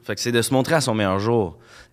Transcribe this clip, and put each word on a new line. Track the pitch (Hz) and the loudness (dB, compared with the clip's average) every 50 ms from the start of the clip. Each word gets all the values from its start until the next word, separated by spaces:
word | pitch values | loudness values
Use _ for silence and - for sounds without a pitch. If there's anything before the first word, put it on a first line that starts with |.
| _ | _
Fait | - 107 | -8 -8
que | - | -6
c'est | - 127 | -4 0
de | 120 117 | 0 0
se | 113 - 135 | 2 2 2
montrer | 131 127 - 165 | 0 2 2 0
à | 156 | 0
son | 131 127 110 | 2 0 0
meilleur | 107 104 95 95 98 | 0 0 0 0 0
jour, | 101 113 120 117 101 82 78 - - - - - - _ | 0 0 0 0 0 -2 -6 -14 -20 -20 -20 -20 -20 _